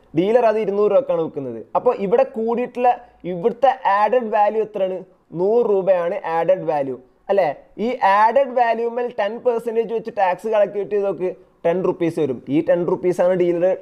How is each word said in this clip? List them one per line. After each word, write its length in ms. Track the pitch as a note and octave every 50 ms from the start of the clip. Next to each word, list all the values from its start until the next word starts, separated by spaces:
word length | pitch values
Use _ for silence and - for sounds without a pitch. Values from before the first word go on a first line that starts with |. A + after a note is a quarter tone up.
| _ _ - D#3
ഡീലർ 280 | F3+ G3+ A3+ B3+ A#3+
അത് 120 | A3 G#3+ A3
ഇരുന്നൂറ് 340 | A3 G3 G3 G3+ G#3 G#3
രൂപക്കാണ് 280 | G3 F#3 F3 F3 F3 E3+
വിൽക്കുന്നത്. 460 | D#3+ D3 - D3 C#3 B2 A#2 A2+ - - -
അപ്പൊ 180 | F#3 F#3 B3 C4
ഇവിടെ 280 | - G3 F#3 A3+ B3+
കൂടിയിട്ടുള്ള 800 | C4+ C4+ - A3 A3+ A3+ A#3 A3+ B3 A#3+ - A#3+ B3 B3 - - - - _ _ -
ഇവിടുത്തെ 560 | E3+ F#3 F3 E3+ A#3 G3 - - B3+ - - - F3+
ആഡഡ് 440 | G3 G3+ G#3 A3 A3 B3+ A#3 G#3+
വാല്യൂ 300 | A3 G#3+ G#3 G#3 G#3+ A3
എത്രയാണ്? 400 | G#3+ G#3 - G3+ F#3+ F#3 F#3 F3 F#3 - _ _ _ _
നൂറ് 380 | - E3 F3+ G3+ A3 A#3+ A#3 G#3+
രൂപയാണ് 560 | G3+ F#3+ F3+ F#3 F#3+ F3+ E3+ E3+ G3 G3 -
ആഡഡ് 380 | D#3+ E3 E3 E3+ E3 F#3+ F3 D#3+
വാല്യൂ, 360 | D#3 D#3 D3 C#3 C3+ B2+ - - _ _ _ _ -
അല്ലേ? 260 | G3 G3 F3 D3 C3+ - - _ - -
ഈ 200 | G3+ A#3+ B3+ -
ആഡഡ് 460 | - - - G#3 A3 A#3 A3+ C4+ C#4 B3
വാല്യൂമേൽ 640 | B3 B3 A#3+ A#3 A3+ A3+ A#3 A#3 A#3 B3 A#3+ A#3+ - -
ടെൻ 200 | G3+ G3+ A3 A#3+
പെർസെന്റേജ് 560 | - B3 A#3 A3+ A3+ A#3+ A3 A3+ A3+ F#3+ A3+
വെച്ച് 160 | A3 A3 A3 - G#3
ടാക്സ് 300 | F#3+ F#3 F3+ - - A3
കാൽക്കുലേറ്റ് 420 | A3 G#3 G3+ F#3+ - G3+ G3 D#3+
ചെയ്ത് 160 | G#3 G3+ G3
നോക്ക്, 280 | G3 F#3 C#3+ F3+ F3+ F3+ - - _ _ _ -
ടെൻ 200 | E3+ E3+ F#3 F3+
റുപ്പീസ് 360 | F#3 F3 - E3+ E3 D#3+ E3
വരും. 220 | D3+ C3+ B2+ A2 - B2+
ഈ 160 | C3+ D#3+ E3 -
ടെൻ 180 | F3+ F3 F3
റുപ്പീസാണ് 460 | E3 F3+ - F3+ F3+ F3 G#3 F3+ F3+
ഡീലർ 440 | F#3 F#3 F3+ F3 E3+ E3+ F3 F#3+ F#3 -